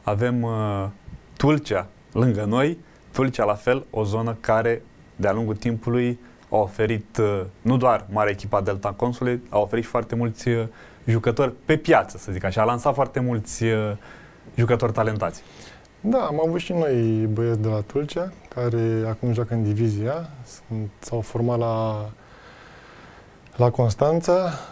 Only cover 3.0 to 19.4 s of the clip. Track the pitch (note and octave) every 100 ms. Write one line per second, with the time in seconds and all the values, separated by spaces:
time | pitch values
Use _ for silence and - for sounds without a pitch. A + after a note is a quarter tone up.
3 | - - C3 B2 G#2 G2+ - C3 - A2
4 | G#2 A2+ A#2 A2+ - A2 A2+ A#2 - -
5 | - - G2+ G#2 A2 G#2+ A#2+ A2+ - A#2+
6 | B2 A#2+ - - - A2 G2 - A2 A2
7 | - - G#2 G2+ F#2 - A2+ B2+ B2 G#2+
8 | G2+ G#2+ G#2 G2 G#2 G#2 G2 G2 G#2 G2
9 | A#2+ B2 B2 B2 B2 G#2 G2+ A#2 A2+ A#2+
10 | A2+ A#2 A#2 - B2 A#2 A2+ - - -
11 | - A2+ A#2+ A2+ C3 - - D#3 - B3+
12 | G3 G2 - F#2 F#2+ G#2 A2 A#2+ D3 C#3
13 | C3+ C3+ B2 A#2 G#2+ - A2+ A2 G#2+ G2+
14 | - - - - - - A#2 A#2+ A#2 A2
15 | A2 G#2+ F2 - - - - - - -
16 | G#3 B3+ F3 D3+ E3 F3 E3+ F3 D3+ B2
17 | A2+ A2 A2 G#2+ A#2 A2 A2 G#2+ G2+ C#3
18 | D3 E3+ F#3 - - B2+ A#2+ A#2 A2+ A2+
19 | A2 G#2+ B2 A2+